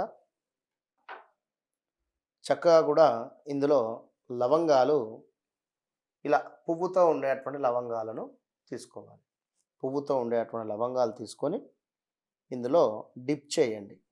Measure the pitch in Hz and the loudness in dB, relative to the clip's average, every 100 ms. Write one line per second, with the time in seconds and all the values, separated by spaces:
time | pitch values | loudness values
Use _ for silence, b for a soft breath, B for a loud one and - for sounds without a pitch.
0 | 214 - _ _ _ _ _ _ _ _ | -6 -10 _ _ _ _ _ _ _ _
1 | - - - _ _ _ _ _ _ _ | -20 -20 -20 _ _ _ _ _ _ _
2 | _ _ _ _ - 139 170 160 147 151 | _ _ _ _ -4 0 6 6 6 6
3 | 151 113 123 - - 139 143 143 113 120 | 6 4 -6 -14 -10 -2 2 2 2 -6
4 | - _ - 120 123 156 165 135 127 151 | -14 _ -12 -4 2 2 4 4 4 2
5 | 110 117 - _ _ _ _ _ _ _ | -2 -10 -20 _ _ _ _ _ _ _
6 | _ _ 143 147 - - - 165 180 185 | _ _ 0 0 0 -10 -8 -4 0 4
7 | 175 143 135 135 135 139 131 120 120 113 | 4 4 0 -2 -4 -2 0 0 -4 -6
8 | 110 123 269 - _ _ _ 123 - 104 | -8 -10 -14 -18 _ _ _ -14 -14 -20
9 | - - _ _ _ _ _ _ 135 139 | -20 -20 _ _ _ _ _ _ -6 -4
10 | 143 135 117 117 117 113 107 104 120 127 | -2 -2 -2 -2 -4 -6 -8 -4 -4 -2
11 | 117 107 107 - 139 220 - _ _ _ | -2 -4 -14 -6 -6 -6 -10 _ _ _
12 | _ _ _ _ _ 127 120 160 131 107 | _ _ _ _ _ -8 0 2 2 -2
13 | - 123 127 147 - - 127 107 101 - | -12 -8 -6 -6 -2 0 0 -2 -12 -20
14 | _ | _